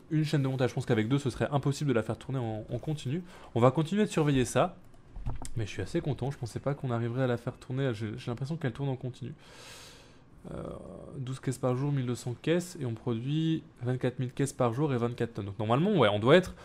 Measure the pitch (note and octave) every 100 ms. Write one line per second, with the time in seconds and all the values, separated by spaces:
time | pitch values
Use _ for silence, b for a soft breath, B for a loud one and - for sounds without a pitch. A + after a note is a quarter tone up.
0 | - D#3 D3+ D3+ C3+ C3+ B2 - B2+ A2
1 | A2 C#3 C3 - - D3 C#3+ C3+ D3 A2+
2 | G#2+ A2 - C3 A#2 G#2+ - A#2+ - D3+
3 | B2+ E3 F3 B B A#2+ B2+ C3 D3+ G#3
4 | G#3 E3+ D3+ C3+ A#2 B2+ F3 - - -
5 | - - - - - A2 G2+ - F#2 E3+
6 | D#3 A#2+ B2+ C#3+ A#2+ A#2 C3+ C#3+ C3 A#2
7 | A#2 B2 B2+ A#2+ - - - C3 C#3 G#2+
8 | A2 A#2+ B2+ A#2 C#3 D#3+ C3 A2+ C#3 B2+
9 | B2+ - A#2 - B B B B B B
10 | B B - - - - E3 - - -
11 | - C#3 B2+ C3+ C#3 B2+ B2+ B2 C#3+ C#3+
12 | B2 A#2+ B2 A#2+ D3+ F3 F3 - B2+ A2+
13 | B2+ A2+ C3 D3+ D#3+ D#3+ - - B2 B2+
14 | B2+ B2 B2 - C3+ - B2 A#2+ D3+ B2
15 | A#2 A#2+ A#2 - G2+ G2 G#2+ B2 F#3+ F#3+
16 | G#2 G#2 A2+ F3 F3+ -